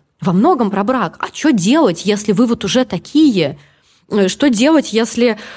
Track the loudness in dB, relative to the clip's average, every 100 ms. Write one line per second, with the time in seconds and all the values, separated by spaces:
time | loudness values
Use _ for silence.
0 | _ _ -2 2 2 2 0 -2 -2 -2
1 | -4 -6 -12 -2 0 0 2 2 2 0
2 | -4 -2 -2 0 0 0 -2 -2 -2 -6
3 | -2 2 2 2 -2 -6 _ _ _ _
4 | _ 0 0 0 0 2 2 2 0 -4
5 | -2 0 0 -2 -10